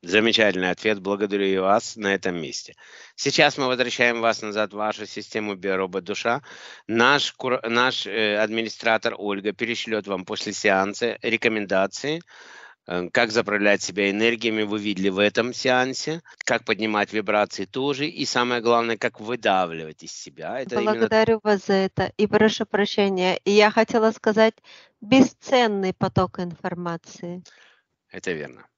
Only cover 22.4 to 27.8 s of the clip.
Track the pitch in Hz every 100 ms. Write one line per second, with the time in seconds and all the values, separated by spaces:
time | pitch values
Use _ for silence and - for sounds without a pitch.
22.4 | 220 - 220 - 202 - 196 190 185 185
23.4 | - 202 214 214 226 240 220 220 - 214
24.4 | 220 - _ - - _ 208 262 247 -
25.4 | - 262 240 202 190 185 190 - 180 -
26.4 | 175 165 185 175 175 165 - - 175 180
27.4 | 180 _ _ _